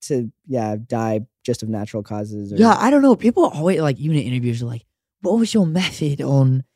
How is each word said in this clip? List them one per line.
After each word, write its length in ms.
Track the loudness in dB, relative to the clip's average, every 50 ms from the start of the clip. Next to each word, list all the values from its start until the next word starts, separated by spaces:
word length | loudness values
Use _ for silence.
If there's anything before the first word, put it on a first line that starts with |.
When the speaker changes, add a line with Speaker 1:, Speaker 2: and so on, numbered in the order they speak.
| -8
Speaker 1:
to, 280 | -4 -4 -4 -4 -4 -10 _ _
yeah, 300 | -6 -4 -4 -2 -2 -4
die 460 | -6 -6 -6 -4 -2 -2 -2 -2 -4 -4 -8 _ _ -6
just 220 | -6 -4 -4 -4
of 40 | -6
natural 360 | -6 -6 -6 -8 -8 -10 -10
causes. 480 | -8 -8 -8 -8 -8 -10 -10 -10 -4 2
Or 40 |
Speaker 2:
Yeah, 200 | 4 6 6 6 4
I 100 | 4 2
don't 120 | 4 4 6
know. 140 | 4 4
People 300 | 4 2 0 2 2 2
always, 340 | 0 0 0 0 0 0 2
like, 180 | 0 0 -2 -2
even 180 | -2 -2 -2
in 60 | 0 0
interviews, 400 | -2 -4 -2 -2 -2 -4 -4 -6
are 40 |
like, 180 | -8 -10 -12 -14 _ _ _ _ _ _ _ -2
"What 180 | 0 0 2
was 120 | 2 2 2
your 140 | 2 2
method 540 | 2 0 0 -2 -2 -4 -4 -4 -2 -2 -2
on 420 | -2 2 4 4 4 4 2 0 -2 _ _